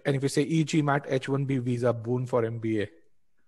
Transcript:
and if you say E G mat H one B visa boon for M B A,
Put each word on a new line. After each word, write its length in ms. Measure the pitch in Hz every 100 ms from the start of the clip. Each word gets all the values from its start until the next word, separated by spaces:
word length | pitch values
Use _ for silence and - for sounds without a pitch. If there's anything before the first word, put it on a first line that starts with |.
| -
and 80 |
if 80 | 139
you 60 | 135
say 140 | -
E 220 | 131 160
G 160 | 147 160
mat 260 | 147 143 -
H 200 | 135 135
one 160 | 139
B 140 | 135 135
visa 340 | 120 120 120
boon 320 | 113 110 123
for 200 | 127 123
M 140 | 113 117
B 240 | 110 107
A, 60 | 98 - - - _ _